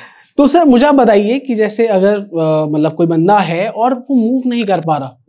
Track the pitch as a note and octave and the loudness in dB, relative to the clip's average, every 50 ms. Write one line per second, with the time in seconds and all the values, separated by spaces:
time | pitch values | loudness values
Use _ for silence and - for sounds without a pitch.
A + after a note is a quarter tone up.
0 | - - _ _ _ _ _ - C#4+ C#4 - F4 E4 C#4+ A#3+ A#3 C#4 D4 D4 C#4 | -20 -20 _ _ _ _ _ 0 2 2 2 2 4 4 4 4 4 2 2 4
1 | B3 A3+ G#3+ G3+ G#3 G#3 B3 C#4 - - A#3 G#3+ G#3+ G#3 G#3 - A#3 A3+ G3+ F#3 | 4 4 2 2 2 0 -2 -4 -4 -4 -2 -2 -2 -2 -2 -2 -2 0 0 0
2 | F#3+ G3+ G#3 G3+ G3+ - E3 E3 D#3+ D#3 D#3 D#3 D#3 D3+ D3+ D3+ D#3 D#3 D#3 E3+ | 2 0 0 -2 -4 -6 -4 -2 -2 0 0 0 -2 -2 -2 -2 -2 -2 0 0
3 | E3+ E3 E3 D#3+ E3 F#3+ G#3 G#3 F#3 D#3+ E3 E3+ G3+ A3 - G#3 A#3 B3+ C4 B3 | 0 0 0 0 2 2 2 2 2 0 -2 -4 -4 -4 -4 -2 -2 -2 -2 -4
4 | - - C#4 B3 A3 A3+ C4 C4 B3+ B3 A#3+ A#3+ A3+ G3 F#3+ E3+ D#3+ E3 D3+ C#3+ | -4 -2 -2 0 0 0 -2 -2 -2 -4 -4 -2 -2 -2 -2 -2 -2 -2 -4 -4
5 | C3+ B2+ - _ _ | -6 -10 -14 _ _